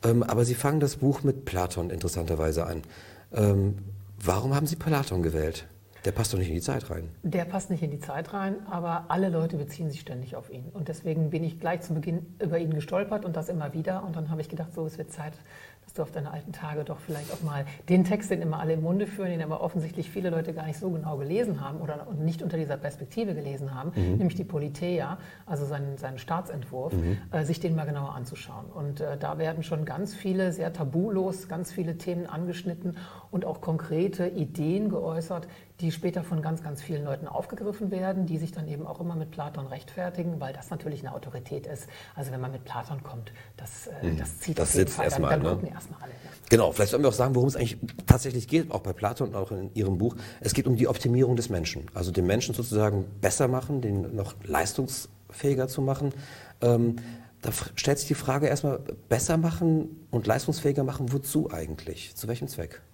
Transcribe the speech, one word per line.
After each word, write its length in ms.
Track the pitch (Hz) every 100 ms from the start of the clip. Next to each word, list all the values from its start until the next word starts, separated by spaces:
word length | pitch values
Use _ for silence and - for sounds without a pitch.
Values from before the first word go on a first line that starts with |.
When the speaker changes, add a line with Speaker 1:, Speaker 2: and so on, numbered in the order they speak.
Speaker 1:
Ähm, 180 | 113 117
aber 220 | 117 113
Sie 100 | 120
fangen 240 | 117 143 156
das 160 | 143
Buch 300 | - 135 135
mit 200 | 139 127
Platon 460 | - 95 90 - 87
interessanterweise 760 | 87 87 92 82 80 80 80 85
an. 140 | 82 - - - - -
Ähm, 460 | - 104 98 98 98 - - - -
warum 320 | - 95 127
haben 140 | 143 151
Sie 80 | 165
Platon 480 | 160 147 135 92
gewählt? 420 | 82 80 78 80 - - - -
Der 80 | -
passt 200 | - 113
doch 60 | 95
nicht 120 | 90
in 40 |
die 60 | 82
Zeit 280 | - 135 -
rein. 200 | 82 82 -
Speaker 2:
Der 220 | 175 180 170
passt 220 | 190 -
nicht 140 | 175
in 80 | 160
die 80 | 143
Zeit 340 | - 139 -
rein, 220 | 202 196 202 -
aber 360 | 175 170 165 -
alle 200 | 180 190
Leute 280 | 165 165 160
beziehen 340 | 143 - 160
sich 120 | 143
ständig 340 | - 123 127 -
auf 160 | -
ihn. 140 | 131 139
Und 140 | 202 151
deswegen 440 | 165 170 156 156
bin 120 | 165
ich 160 | 165 165
gleich 220 | 165 175
zu 140 | 175
Beginn 420 | 156 147 165 - -
über 200 | 180 170
ihn 120 | 165
gestolpert 520 | 151 147 185 202 214
und 100 | 190
das 140 | 160 165
immer 260 | 175 147
wieder. 300 | 156 160 185
Und 100 | 196
dann 160 | 165 156
habe 100 | 160
ich 80 | 156
gedacht, 240 | 160 160
so, 140 | - 160
es 120 | -
wird 120 | -
Zeit, 220 | - 151 - - - - -
dass 100 | -
du 80 | -
auf 100 | 156
deine 180 | 160 147
alten 220 | 156 -
Tage 320 | 165 156 151
doch 140 | 147 151
vielleicht 320 | - 151 147
auch 100 | -
mal 220 | 156 143 139 - -
den 160 | 180
Text, 260 | 180 208 -
den 100 | 175
immer 200 | 165 156
alle 140 | 160
im 80 | 160
Munde 260 | 160 190 208
führen, 220 | - 190
den 120 | 170
aber 180 | 156 156
offensichtlich 460 | 170 175 160 175 -
viele 220 | 202 180
Leute 220 | 165 165
gar 140 | 165 156
nicht 120 | 147
so 120 | 190
genau 260 | 165 156 143
gelesen 440 | 139 190 240 147
haben 200 | 135 156
oder 260 | 160 147 190
und 160 | 165
nicht 160 | 160 165
unter 160 | 170 160
dieser 200 | 151 139
Perspektive 580 | 147 - 135 - 220
gelesen 400 | 156 139 139 139
haben, 160 | 131 143 175
Speaker 1:
Mhm. 220 | 90 98
Speaker 2:
nämlich 180 | 180 180
die 80 |
Politeia, 720 | 175 156 147 147 175 175 139 190 - -
also 200 | - 151
seinen, 340 | 143 143 139 135
seinen 200 | 135 131
Staatsentwurf, 760 | - 165 175 151 123 127 131
Speaker 1:
Mhm. 260 | 92 82 104 -
Speaker 2:
äh, 120 | 160
sich 140 | 147 165
den 160 | 175
mal 100 | 160
genauer 300 | 151 143 139
anzuschauen. 520 | 131 123 - - 139 135
Und, 340 | - 143 143
äh, 160 | 156 143
da 220 | 143 151
werden 260 | 160 160
schon 200 | 160 160
ganz 300 | 156 143 208
viele, 380 | - 196 185 185
sehr 200 | 170 170
tabulos, 760 | 165 143 156 208 190 190 - -
ganz 240 | 165 180
viele 260 | - 170 165
Themen 280 | - 175 175
angeschnitten 720 | 156 175 175 175 165 180 170 - - -
und 120 | 165
auch 160 | - 151
konkrete 680 | - 160 - 156 185 - 175
Ideen 600 | - 147 175 151 190 214
geäußert, 600 | 175 160 160 165 175 165 - - -
die 120 | 170
später 320 | - 180 175
von 160 | 165 160
ganz, 220 | 156 160
ganz 180 | 156 143
vielen 240 | - 156
Leuten 240 | 143 139 156
aufgegriffen 640 | - - 208 202 208 202
werden, 340 | 185 185 190
die 140 | 165 156
sich 120 | 160
dann 160 | - 156
eben 200 | 147 156
auch 120 | -
immer 160 | 170
mit 160 | 165 156
Platon 360 | - 147 147 135
rechtfertigen, 760 | 135 - - 180 175 175 160
weil 140 | 135
das 160 | 135 -
natürlich 360 | 165 151 143 131
eine 80 |
Autorität 520 | - - 127 123 143 139
ist. 200 | 139 - - -
Also 180 | - 131
wenn 80 | 127
man 100 | 127
mit 140 | 131
Platon 380 | - 120 117 139
kommt, 280 | - 123 110 - - -
das, 300 | 127 - -
äh, 180 | 143 87
Speaker 1:
Mhm. 100 | 82
Speaker 2:
das 240 | - -
zieht 180 | - 156
Speaker 1:
Das 120 | 160
Speaker 2:
auf 40 |
jeden 120 | - 190
Speaker 1:
sitzt 100 | -
Speaker 2:
Fall. 80 |
Dann, 180 | - 143
Speaker 1:
erstmal, 80 | 147
Speaker 2:
dann 100 | 151
Speaker 1:
ne? 80 | 147
Speaker 2:
gucken 180 | 92 -
erstmal 320 | - - -
alle, 120 | -
ja. 180 | - - - -
Speaker 1:
Genau, 240 | 113 113
vielleicht 200 | - 104
sollten 120 | 123
wir 60 | 139
auch 40 |
sagen, 200 | 107 127
worum 140 | 127 135
es 80 | 131
eigentlich 200 | 117 - - - -
tatsächlich 420 | 123 139 123 -
geht, 220 | 151 160
auch 100 | -
bei 140 | 101
Platon 340 | 90 104 - 120
und 60 |
auch 180 | 104 92
in 180 | 98 95
Ihrem 240 | 107 98 90
Buch. 180 | 113 - - -
Es 140 | 110
geht 120 | - -
um 100 | 120
die 120 | 120
Optimierung 480 | 123 127 120 127 120
des 140 | 117
Menschen, 400 | 92 80 - 80
also 180 | - 90
den 140 | 87
Menschen 300 | 90 107 127
sozusagen 500 | 110 120 107 107 101 95 -
besser 260 | 101 - 131
machen, 360 | 127 127 143
den 340 | 117 101 113 113
noch 180 | 98 -
leistungsfähiger 1200 | - 76 87 - 127 - - - - - 143 131 131
zu 140 | 139
machen. 320 | 135 135 143 - - - - -
Ähm, 340 | 120 117 117 117 - - - -
da 80 | -
f-, 220 | - -
stellt 240 | - - 139
sich 100 | -
die 60 |
Frage 320 | 139 - 135 147
erstmal, 320 | 143 147 135 - - -
besser 260 | 117 - 165
machen 680 | 165 165 170 160 - - -
und 160 | 120 107
leistungsfähiger 580 | 120 - - 143 143
machen, 280 | 131 131 127
wozu 380 | 139 135 151 -
eigentlich? 640 | 82 78 78 - - - -
Zu 120 | 110
welchem 200 | 117 -
Zweck? 320 | - 82 - -